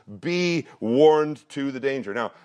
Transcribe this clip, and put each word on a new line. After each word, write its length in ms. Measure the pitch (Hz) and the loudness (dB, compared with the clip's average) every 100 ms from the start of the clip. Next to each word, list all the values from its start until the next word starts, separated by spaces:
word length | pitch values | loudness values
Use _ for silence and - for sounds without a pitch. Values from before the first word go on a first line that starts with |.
| - 101 | -20 -12
be 480 | - 175 175 170 - - | -6 -2 -2 -2 -6 -8
warned 680 | 107 123 156 156 151 147 - | -2 4 6 6 0 -6 -12
to 240 | - 139 | -8 -6
the 80 | 131 | -4
danger." 340 | 135 135 101 | -4 -4 -6
Now, 160 | 104 110 - | -6 -6 -8